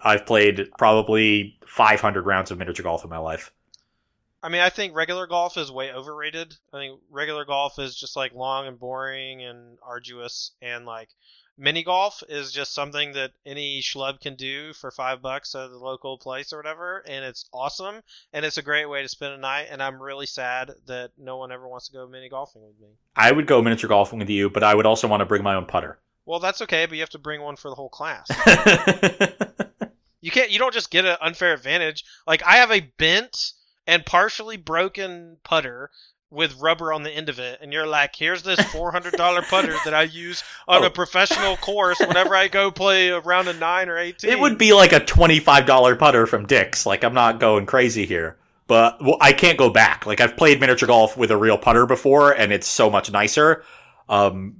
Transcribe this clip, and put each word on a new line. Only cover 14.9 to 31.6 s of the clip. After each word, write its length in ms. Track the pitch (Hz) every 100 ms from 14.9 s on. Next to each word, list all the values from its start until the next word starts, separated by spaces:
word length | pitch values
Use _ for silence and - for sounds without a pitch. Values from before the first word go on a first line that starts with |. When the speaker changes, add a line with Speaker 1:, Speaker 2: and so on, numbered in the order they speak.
Speaker 2:
five 300 | - 127 131
bucks 340 | 131 139 -
at 140 | 139 131
the 60 | 123
local 400 | 131 131 135 131
place 380 | 131 131 147
or 20 | 151
whatever, 480 | 151 156 175 190 156
and 160 | 135
it's 220 | 131 - -
awesome, 480 | 127 139 - 190 220 _ _ _
and 140 | 151 151
it's 100 | 156
a 60 |
great 240 | 143 147 147
way 160 | 143
to 60 | 135
spend 240 | - 143
a 20 | 139
night, 300 | 135 139 151
and 120 | 139
I'm 200 | 135 131
really 220 | 135 139
sad 460 | 135 - 127 127 131 - 131
that 240 | 123 123 _
no 180 | 131 131
one 160 | 127
ever 160 | 127 127
wants 200 | 123 -
to 40 |
go 160 | 135 127
mini 220 | 131 127
golfing 320 | 131 143 110
with 180 | 107 104
me. 80 | 104 _ _
Speaker 1:
I 160 | 110 113
would 140 | 147 151
go 140 | 127
miniature 280 | 117 113 110
golfing 320 | 101 98 117
with 100 | 101
you, 180 | 101 101
but 140 | -
I 120 | 107
would 120 | 104 110
also 200 | 113 117
wanna 200 | 104 92
bring 160 | 104
my 120 | 101 95
own 100 | 85
putter. 320 | 92 - - _ _
Speaker 2:
Well, 160 | - 170
that's 220 | 185 -
okay, 240 | 226 160 165
but 80 |
you 80 | 156
have 80 | 160
to 80 | 151
bring 240 | 147 151
one 140 | 147 139
for 120 | 143
the 60 |
whole 160 | 131 135
class. 360 | - 156 117 -
Speaker 1:
<laughs> 1200 | 127 247 - 214 175 - - 196 - 196 - - - - _ 220 _ _ _
Speaker 2:
You 80 | 165
can't, 200 | 254 233
you 80 | 208
don't 160 | 254
just 160 | 233 -
get 160 | 170 185
an 100 | 170
unfair 320 | 160 170 175
advantage. 500 | 147